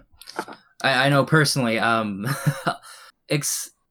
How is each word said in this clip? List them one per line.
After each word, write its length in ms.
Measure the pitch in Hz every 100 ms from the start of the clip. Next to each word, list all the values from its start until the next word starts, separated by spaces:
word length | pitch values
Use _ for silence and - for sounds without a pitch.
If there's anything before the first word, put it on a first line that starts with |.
| - - - - - - _ -
I, 240 | 135 131 139
I 20 |
know 160 | 143
personally, 540 | 131 156 147 139 117 110
um, 480 | 113 113 104 98 110 139 147 - - -
<laughs> 520 | - - - _ -
ex-, 420 | 151 - - - _ _